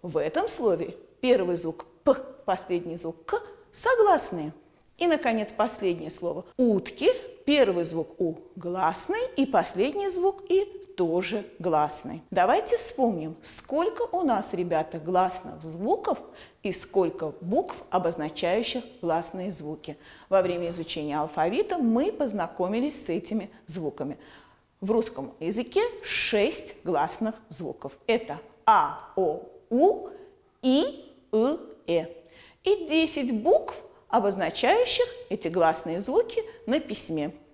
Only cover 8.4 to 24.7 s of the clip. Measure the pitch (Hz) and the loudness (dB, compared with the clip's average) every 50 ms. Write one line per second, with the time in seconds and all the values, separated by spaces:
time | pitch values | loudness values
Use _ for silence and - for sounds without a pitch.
8.4 | - - - 185 175 175 175 185 185 160 175 - - - 392 453 494 508 494 - | -12 -18 -18 -10 -8 -6 -2 0 0 0 0 -2 -4 -4 -2 -2 -2 -4 0 0
9.4 | 269 277 269 190 - - - 180 208 277 - 403 403 392 359 370 349 392 381 392 | 0 4 4 2 2 2 0 0 0 0 0 -2 -4 -2 -2 0 0 0 0 -2
10.4 | - - 359 392 415 403 - - - - - - 180 165 165 175 190 - 220 214 | -4 2 2 2 2 0 -8 -16 -16 -16 -4 -2 0 0 2 0 -2 -2 -4 -6
11.4 | 190 - - - 165 185 160 151 151 147 151 - - - 165 165 - _ - 180 | -6 -8 -14 -6 -2 2 2 2 2 2 -2 -8 -10 -10 -12 -12 -12 _ 0 2
12.4 | 175 196 269 403 427 - 480 466 - - - - 262 233 202 160 156 160 165 - | 4 4 4 2 2 0 -2 -2 -2 -8 -2 2 2 2 2 0 -6 -8 -10 -12
13.4 | - - - - - - 269 302 349 440 453 - 480 480 - 359 359 277 233 196 | -12 -12 -12 -12 -8 -4 -2 0 0 0 0 -4 -4 -2 -2 0 2 2 2 2
14.4 | 208 - - 175 180 175 165 156 160 - - 165 147 170 185 180 185 180 180 - | 0 -4 -4 -4 -2 0 0 0 0 -2 -8 -8 -6 0 2 2 2 2 0 -6
15.4 | - - - 143 156 160 160 170 196 240 381 - 403 427 294 - - - - - | -12 -12 -14 -12 -12 -12 -8 -4 0 0 0 0 2 -2 -2 -2 -4 -18 -20 -20
16.4 | - - _ _ - 202 180 - - - - 196 185 165 - - 160 156 - - | -20 -20 _ _ -6 -6 -4 -4 -8 -2 2 2 2 2 0 -4 -6 -8 -8 -8
17.4 | 180 175 208 302 392 - - - - - - 180 175 165 160 160 151 151 - - | -4 0 0 0 0 0 -8 -14 -10 -2 -2 0 0 0 -2 -2 -6 -6 -4 -2
18.4 | - 170 180 220 233 - - 254 233 - - - - 165 156 165 165 170 - 185 | 0 0 2 2 0 -2 -4 -6 -8 -10 -14 -6 -2 0 0 0 0 -4 -8 -6
19.4 | 180 185 180 - 156 147 156 151 - - 151 - - - - - - _ 190 196 | -6 -6 -8 -8 -8 -10 -10 -10 -10 -14 -14 -14 -18 -20 -20 -20 -4 _ 4 4
20.4 | 180 180 180 175 175 170 175 175 165 - - 165 147 151 143 151 151 160 - - | 4 4 0 -2 -2 -4 -4 -6 -8 -6 -6 -6 -4 -2 -2 -2 -2 -2 0 0
21.4 | 156 170 208 320 427 - 359 349 269 226 220 240 294 403 - - 302 247 208 202 | 0 2 2 0 0 0 0 0 2 2 2 2 2 0 0 -2 -4 -2 -2 -4
22.4 | 170 165 - - 180 180 208 233 247 294 294 - - - 165 175 - - 214 226 | -4 -4 -2 -4 -2 0 0 0 -2 -2 -4 -6 -6 -4 -4 -4 -4 -2 -4 -4
23.4 | - - - - _ - 156 185 160 143 135 - 143 139 147 - - - - - | -4 -6 -14 -20 _ -12 -10 -6 -6 -6 -6 -6 -8 -8 -8 -10 -14 -20 -20 -20
24.4 | - _ _ _ _ _ | -20 _ _ _ _ _